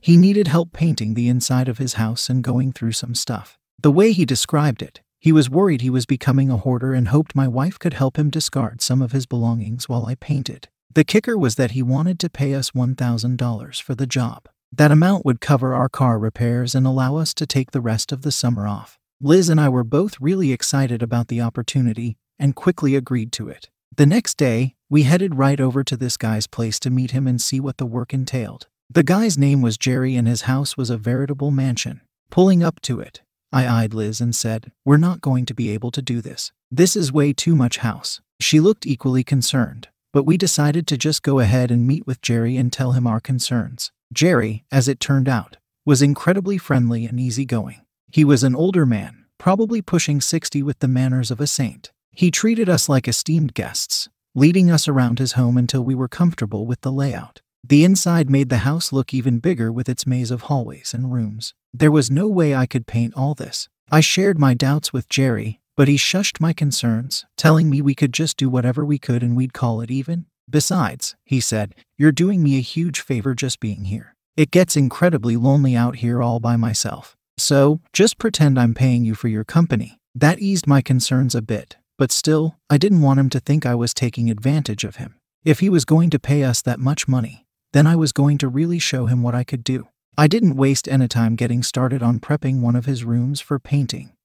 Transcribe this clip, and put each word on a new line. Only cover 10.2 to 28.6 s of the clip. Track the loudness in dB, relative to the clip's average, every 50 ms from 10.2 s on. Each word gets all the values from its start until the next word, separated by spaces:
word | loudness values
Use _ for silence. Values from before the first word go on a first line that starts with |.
| -6 -6 -4 -4 -4 -8 -12 -14 -20 _ _ _ _ _
The | _ 0 2
kicker | 4 2 0 0 0 -2
was | 0 0 0 0
that | 0 -2 -2
he | 0 -2 -2
wanted | 0 0 0 0 -2 -2 -4
to | -6 -8
pay | -4 -4 -2 -2 -2
us | -4 -4 -4 -2
one | -2 -2 -2 -2
thousand | -2 -2 -2 -2 -2 -2 -4 -2
dollars | -2 -2 -4 -4 -6 -10 -12 -14 -14
for | -8 -8 -6
the | -6 -4
job. | -4 -2 -4 -4 -4 -6 -12 _ -20 _ _ _ _
That | 2 4 4 6
amount | 6 6 4 4 2 0 0
would | -2 -2 -2
cover | 0 0 0 2 2 -2 0
our | 0 -2 -2
car | 0 0 0 2 2
repairs | 0 -2 -4 -4 -2 -2 -2 0 -2 -2 -2 0
and | 0 0
allow | 2 2 0 0 -2 -2
us | -2 -4 -4 -4
to | -6 -6
take | -2 -2 -2 -2 _
the | -4 -4
rest | -2 -2 -2 -2 -4 -6
of | -8 -6 -4
the | -4
summer | -4 -2 -2 -2 -2 -2 -4
off. | -6 -6 -8 -12 -18 _ _ _ _ _ _
Liz | 2 4 4 4 6
and | 4 2 4
I | 4 2
were | 2 0 0
both | 0 0 0 0 -2 -6 -4
really | -2 -2 0 0 0 0
excited | -2 -2 -4 -2 0 0 0 0 -2 -4 -4
about | -2 -2 -2 -2
the | -2 -4 -4
opportunity | -4 -4 _ -6 -8 -2 -2 0 0 0 -2 -2 -6 -8 -8 _ _ _ _ _
and | -2 -2 -2
quickly | 0 -2 -2 0 0 0 0 0
agreed | 0 -2 -2 -4 -4 -4 -6 -8
to | -10 -10
it. | -12 -14 -18 -20 _ _ _ _ _ 2
The | 4 4
next | 6 4 2 0 -2 -4
day, | -2 0 0 0 0 -2 -4 _ _ _ _
we | 2 2 4
headed | 4 2 2 2 -2 0
right | 0 2 2 2
over | 2 0 0 0 -2
to | -4 -4 -6
this | -6 -4 -6 -6
guy's | -4 -4 -4 -2 -4 -4
place | -6 -6 -6 -6 -4 -6 -4
to | -4 -2
meet | -2 -2 -2 -2
him | -2 -2 0
and | 0 -2 -2
see | -2 -4 -4 -4
what | -4 -6 -6
the | -6 -8
work | -6 -4 -6 -6 -4 -4
entailed. | -6 -4 -4 -6 -6 -6 -8 -12 -18